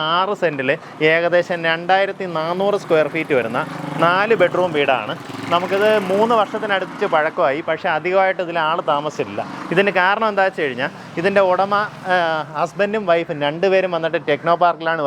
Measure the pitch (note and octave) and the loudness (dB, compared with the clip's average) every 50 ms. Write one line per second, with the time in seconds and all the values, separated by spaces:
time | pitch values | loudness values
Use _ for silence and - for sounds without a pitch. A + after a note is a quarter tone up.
0 | D#3 D#3 E3 F3+ F#3+ G3 G#3 F#3+ F#3 E3 D3+ C3+ C3 C3 D3 - - - - - | 0 0 0 0 0 0 -2 -2 -2 -2 -2 -2 0 0 -2 -2 -4 -12 -4 2
1 | D#3 D#3 D#3+ E3 E3+ E3+ F3 F3 E3+ - F3+ E3+ E3 E3 E3 E3 F3 F3 F#3+ F#3+ | 4 4 4 4 2 2 2 2 2 0 -2 -2 0 -2 -2 -2 2 2 2 2
2 | G3 G3 F#3+ F#3+ G3 F3+ E3+ D#3 D#3 E3 F3 F#3 G3 G3+ G3+ F#3+ - - E3+ D#3 | 2 0 -4 -6 -8 -6 -4 -4 -2 -2 -2 0 0 0 0 0 0 2 2 2
3 | D3+ C#3+ C#3 D#3+ D#3 D3+ D3+ B2+ A2+ A2 A2+ C3 D#3 E3 - - - - D3+ D3+ | 2 2 -2 -4 -2 0 0 0 0 0 -2 -4 -4 -4 -8 -10 -10 -6 -2 2
4 | E3 E3+ F3+ F#3+ G#3 A3 A3+ F3+ F3+ E3+ D3+ E3+ F3+ F3+ D#3 D3 C#3+ C3+ B2+ A#2+ | 2 2 4 2 2 2 4 4 4 2 2 0 0 0 0 0 2 2 2 0
5 | G#2+ A#2+ D#3+ - - - - - - - E3+ F3 F3+ F3+ F#3+ G3 G#3 G#3+ G#3+ G#3+ | 0 -4 -8 -8 -10 -14 -12 -10 -4 0 0 0 0 0 0 2 2 4 2 2
6 | G3 F#3 F#3+ G3+ A3 A3+ B3 A3 G3+ - - G#3+ G#3+ G#3 G3 F#3 F#3 E3 E3+ - | 0 0 0 2 2 2 2 2 2 0 -2 -6 -2 -2 -2 -2 -2 -4 -6 -4
7 | G#3 F3+ E3+ D#3 D3+ D#3+ D#3 - E3+ C#3+ C3+ D#3 E3 - D#3+ D#3 - F#3 D#3+ D#3 | -2 0 2 2 2 0 0 0 0 0 0 -2 -2 -4 -4 -2 -2 -2 -2 -2
8 | D#3 F3+ F#3 G3 F#3+ F#3+ F#3 F3+ F3+ E3 E3 E3+ D#3 D#3 E3 F3+ D#3+ E3 D3+ C#3+ | -2 0 2 2 2 2 0 -2 -4 -4 -2 0 0 0 0 0 0 0 0 0
9 | D3+ D3+ D3 - C3 G2 G2+ G#2+ G#2+ - - - - - E3+ F3 G3+ G3+ F3 F#3 | -2 -4 -4 -6 -6 -6 -6 -8 -8 -8 -10 -12 -6 -2 2 2 2 2 2 2
10 | F3+ F#3+ G3+ A3 A3+ A3 G3+ G3 F#3+ F#3+ F#3 F#3+ D#3+ C#3 B2 A#2 C3+ D#3+ - - | 2 2 2 0 0 0 2 2 0 0 0 -2 -4 -4 -2 -4 -4 -6 -6 -10
11 | - - - E3+ E3+ G3+ G3 G3+ G3 F#3 F3+ F3+ G3 G3+ G#3 G3+ G#3+ G3+ - - | -16 -10 -6 -2 0 2 4 4 4 4 4 2 0 0 0 0 -2 -2 -6 -8
12 | - F#3 F3+ F3+ E3+ E3 D#3+ D#3 D3 C#3+ D#3 D3 E3 D#3+ - E3 G3+ G#3 G#3 A3 | -2 0 2 2 2 2 0 -2 -4 -6 -4 -4 -4 -4 -2 -2 -2 -2 -2 -2
13 | G#3 F3 E3+ E3+ E3+ - E3 C#3+ D3 C#3+ D3+ E3+ F#3 G3 F#3+ F#3+ F#3 F#3 F3 E3 | 0 2 2 2 0 -2 -4 -2 -2 -2 -2 0 2 2 4 2 2 0 -2 -2
14 | D#3+ D#3+ D#3 E3 C#3 D#3 D3 C#3 - E3+ E3+ E3 F3 F3 D#3+ D3+ E3 E3 E3 D#3+ | -2 -2 -2 -2 0 0 -2 0 2 0 2 4 4 2 2 0 -2 -2 -2 0
15 | D3 | 2